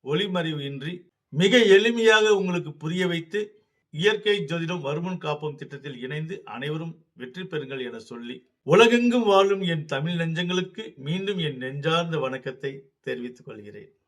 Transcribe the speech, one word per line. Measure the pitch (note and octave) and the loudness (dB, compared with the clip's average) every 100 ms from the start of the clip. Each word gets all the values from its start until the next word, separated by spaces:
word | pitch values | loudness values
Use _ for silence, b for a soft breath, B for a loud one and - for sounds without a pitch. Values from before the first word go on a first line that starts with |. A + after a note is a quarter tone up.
ஒளிமறைவு | B2+ D#3+ G#3 F3+ D#3+ D3+ | -2 -2 0 -2 -2 -4
இன்றி | C#3 C#3 D3 F3+ - _ _ | -8 -8 -10 -10 -14 _ _
மிக | C#3+ F#3+ B3 | 0 6 6
எளிமையாக | G#3+ G3 A3+ A#3 A3+ G#3+ G#3+ | 10 8 8 4 6 6 6
உங்களுக்கு | G3+ F#3 F3 C#3+ | 2 2 -4 -6
புரிய | - D#3 F3+ F3+ | -10 -6 -2 -2
வைத்து, | E3+ E3 G#3 G#3 _ _ _ _ | -2 -4 -6 -8 _ _ _ _
இயற்கை | D3+ G3 G#3 G#3 G3+ | 0 2 2 0 0
ஜோதிடம் | D3+ E3+ E3 F3 | 0 -4 -4 -4
வருமுன் | C#3 D3+ F3 F3+ | -4 -4 -4 -6
காப்போம் | D3+ D3 D3+ | -4 -4 -6
திட்டத்தில் | C#3 - C#3 C#3 B2 | -8 -14 -14 -14 -12
இணைந்து | B2+ D3+ D#3+ F#3+ | -8 -8 -8 -10
அனைவரும் | - A2+ C#3+ D#3+ E3 - _ | -12 -8 -6 -6 -8 -12 _
வெற்றி | _ B2+ F3+ | _ -14 -12
பெறுங்கள் | F#3 D#3+ C3 C3+ | -8 -8 -8 -8
என | B2 A2+ | -10 -10
சொல்லி, | - A#2+ A#2+ B2 _ _ | -14 -14 -12 -14 _ _
உலகெங்கும் | C#3 F3+ A3+ A#3+ A#3+ A#3+ | 4 6 8 6 4 2
வாழும் | G#3+ G3 G3 G3 | 4 6 4 2
என் | F#3 E3 | 0 -2
தமிழ் | D3+ C#3 D#3+ F3 | -4 -4 -4 -2
நெஞ்சங்களுக்கு | E3 E3 F3 F3+ F#3 - A3 C#3 | -4 -4 -2 -2 -4 -10 -16 -12
மீண்டும் | C3+ F3+ G3 F#3+ | -6 -4 -4 -4
என் | D#3 B2+ | -4 -6
நெஞ்சார்ந்த | B2+ C#3+ D3 E3+ E3+ D#3 | -8 -4 0 0 0 -2
வணக்கத்தை | C3 C3 C3 B2+ C#3 C3+ _ _ | -4 -6 -8 -8 -10 -10 _ _
தெரிவித்துக் | - B2 A#2+ A#2 - | -8 -8 -8 -14 -18
கொள்கிறேன். | G#2+ G#2 G#2 G2+ _ | -18 -16 -18 -20 _